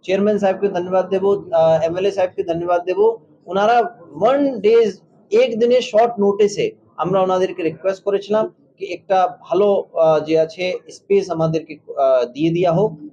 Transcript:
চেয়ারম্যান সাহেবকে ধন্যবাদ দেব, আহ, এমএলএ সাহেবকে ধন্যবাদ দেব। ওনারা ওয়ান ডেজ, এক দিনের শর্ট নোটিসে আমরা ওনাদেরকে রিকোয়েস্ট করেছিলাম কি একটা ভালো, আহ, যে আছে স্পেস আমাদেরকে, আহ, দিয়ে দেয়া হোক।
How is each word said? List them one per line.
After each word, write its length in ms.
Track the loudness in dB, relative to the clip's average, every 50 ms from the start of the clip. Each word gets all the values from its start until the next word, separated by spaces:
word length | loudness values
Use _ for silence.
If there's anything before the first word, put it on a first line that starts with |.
| _
চেয়ারম্যান 360 | -2 -2 0 2 0 0 2
সাহেবকে 280 | 0 0 -2 0 -2
ধন্যবাদ 420 | -4 -2 -4 -6 -2 0 -2 0 0
দেব, 180 | -2 0 0 0
আহ, 520 | 0 0 -4 -2 0 2 4 4 2 2 0
এমএলএ 280 | -2 -2 -2 -2 -2
সাহেবকে 320 | 0 0 -2 -2 -2 -6 -4
ধন্যবাদ 420 | -4 -4 -4 -2 -2 -2 -2 -2
দেব। 140 | -2 0 2 2 2 2 -2 _ _ _ _ _
ওনারা 340 | -6 -2 0 2 2 4 2 2 0 -6 -14 -20 -20 -8 0
ওয়ান 380 | 0 2 2 2 0 -2 -2 0
ডেজ, 420 | 2 4 4 4 4 2 -2 -8 _ _ _ _ _ _
এক 280 | 2 2 2 2 0 0
দিনের 220 | 0 2 2 0
শর্ট 380 | 0 0 2 2 2 2 0 0
নোটিসে 520 | 0 0 2 2 0 0 0 -2 -4 -6 -6 _ _ _ _
আমরা 240 | -6 -4 -2 0 0
ওনাদেরকে 420 | 0 0 0 0 0 -2 -4 -4 -6
রিকোয়েস্ট 400 | -6 -6 -4 -4 -4 -4 -4 _
করেছিলাম 500 | -4 -4 -4 -2 -2 -2 -2 -2 -4 _ _ _ _ _
কি 80 | _ -12
একটা 520 | -12 -12 -12 _ _ 0 2 2 0 -2 -10
ভালো, 420 | -10 -4 0 0 2 2 2 0 -2 _ -2
আহ, 260 | 0 2 2 2 2
যে 200 | 0 0 0 0
আছে 400 | 0 0 -2 -6 -6 -6 -6 -6 _ -16
স্পেস 380 | -20 -20 _ _ 0 0 0 0
আমাদেরকে, 480 | -2 -2 -2 0 -2 -4 -6 -8 -18 -20 _ -12 -4
আহ, 280 | 0 2 2 2 2 0
দিয়ে 260 | -2 -4 -2 -2 -2
দেয়া 200 | 0 0 0 0
হোক। 200 | 2 2 0 -2 -4 -8 -18 -20